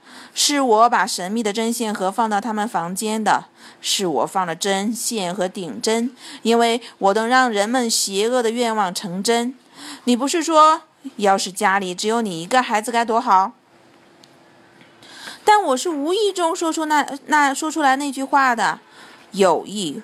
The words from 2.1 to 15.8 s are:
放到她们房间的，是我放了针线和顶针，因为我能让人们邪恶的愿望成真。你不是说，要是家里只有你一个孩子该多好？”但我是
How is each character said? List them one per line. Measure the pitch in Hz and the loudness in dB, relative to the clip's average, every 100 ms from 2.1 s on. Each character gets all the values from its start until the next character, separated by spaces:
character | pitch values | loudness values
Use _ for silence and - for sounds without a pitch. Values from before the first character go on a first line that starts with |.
放 | 208 226 | -2 -2
到 | 202 | -2
她 | 226 | -4
们 | 214 214 | -4 -4
房 | 180 170 | -4 -6
间 | 190 214 220 | -6 -4 -2
的， | 202 139 - _ - - | 0 0 -2 _ -20 -12
是 | - - 185 | -6 -2 -2
我 | 131 147 | 0 -2
放 | 196 | -2
了 | 180 160 | -4 -4
针 | 202 190 208 | -2 0 -2
线 | 214 - 226 175 | -4 -4 -4 -4
和 | 196 180 | -4 -4
顶 | 208 165 104 | -4 -10 -6
针， | 226 226 240 - - 277 | -2 0 -2 -6 -20 -6
因 | 226 233 | 0 2
为 | 233 240 - - | 2 0 -6 -2
我 | 196 | 2
能 | 208 226 | 2 2
让 | 254 254 | 2 2
人 | 202 208 | 0 0
们 | 254 233 | 0 0
邪 | - 208 196 220 | -2 -2 -2 0
恶 | 254 | 0
的 | 226 | 0
愿 | 240 233 | 0 -2
望 | 220 185 | 0 -2
成 | 180 202 180 | -4 -8 -6
真。 | 202 233 240 269 _ - - 285 | 0 0 0 -6 _ -20 -18 -8
你 | - 240 | 0 0
不 | 269 | 0
是 | 349 | -2
说， | 320 311 311 320 - _ 269 - | 2 6 6 4 -2 _ -16 -2
要 | 202 196 | 2 2
是 | 196 | 0
家 | 180 208 196 | -2 0 0
里 | 185 | -2
只 | 180 214 | -4 -2
有 | 233 | -2
你 | 220 165 | -2 -6
一 | 175 | 0
个 | 254 | 0
孩 | 247 214 | 2 0
子 | 226 | 0
该 | 233 | -2
多 | 233 226 | 0 0
好？” | 247 190 202 - _ _ _ _ _ _ - _ _ _ _ - - _ - - - - - | 4 2 2 -4 _ _ _ _ _ _ -20 _ _ _ _ -20 -20 _ -20 -18 -18 -4 4
但 | 427 | 4
我 | 349 | 4
是 | 254 | 0